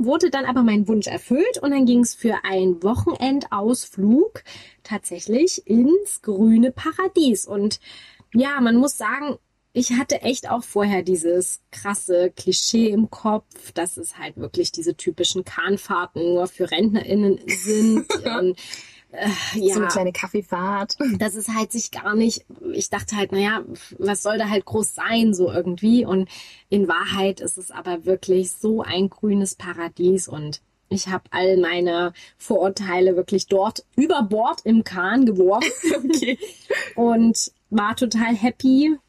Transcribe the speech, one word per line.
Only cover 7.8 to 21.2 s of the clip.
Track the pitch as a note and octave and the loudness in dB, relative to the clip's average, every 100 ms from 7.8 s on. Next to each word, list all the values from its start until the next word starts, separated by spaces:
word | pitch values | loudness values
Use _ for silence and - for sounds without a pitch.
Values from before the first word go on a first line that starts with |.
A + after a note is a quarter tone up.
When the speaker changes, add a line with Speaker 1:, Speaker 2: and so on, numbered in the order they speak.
| - - - _ _ | -12 -20 -20 _ _
Speaker 1:
ja, | A3+ C4+ C#4+ | 2 2 2
man | A#3 A#3 | 4 4
muss | C#4 - | 2 0
sagen, | G#3+ C4 D4 A#3 _ _ _ | -6 -4 -6 -8 _ _ _
ich | A#3+ B3 | -4 0
hatte | A#3+ C4+ C#4+ | 0 0 -2
echt | - B3+ - | -2 -4 -4
auch | A#3+ | -6
vorher | - G#3 G3+ F#3+ | -4 -2 0 0
dieses | F3 F3+ E3 F3 F3+ - _ | 0 0 0 0 -2 -8 _
krasse | - G3+ G3+ - F3 F3+ | -12 -8 -6 0 0 0
Klischee | - - F#3 - A3+ A3+ | -2 -4 -2 0 2 2
im | G#3 G#3+ | 2 -2
Kopf, | - A3 G#3+ - - - | -2 -4 -4 -6 -20 -12
dass | - E3+ - | -8 -8 -8
es | E3 - | -14 -12
halt | - - | -14 -12
wirklich | - - E4+ | -10 -4 -4
diese | - E3 - | -4 -6 -4
typischen | - E3+ F3 F#3 | -6 -4 -4 -4
Kahnfahrten | - - F3 G3 - F3+ F3+ - E3+ | -8 -6 -2 -2 -2 -4 -4 -4 -2
nur | F3 F3+ | 0 -2
für | - F3 | -4 -4
RentnerInnen | E3 G#3+ G#3 - G3+ G3+ F#3+ - | 0 0 0 0 0 2 0 -2
sind | F#3 G3 G#3+ A3 A3 - | -6 -2 2 4 2 0
Speaker 2:
<laughs> | G4 B3 A#3 | -4 -4 0
Speaker 1:
und, | - - - - - - _ | 0 -2 -8 -18 -20 -20 _
äh, | E3+ G#3 F#3+ - | -4 -4 -2 -4
Speaker 2:
So | G#3+ G3 | 0 0
eine | G3+ | 2
Speaker 1:
ja. | F#3+ | 0
Speaker 2:
kleine | G3+ F3+ | 0 -2
Kaffeefahrt. | F3 F#3+ G#3 - F3+ F#3 G3+ G3+ - C#4+ | -4 -4 -4 -4 -6 -4 -4 -4 -4 -2
Speaker 1:
Dass | G3 | 0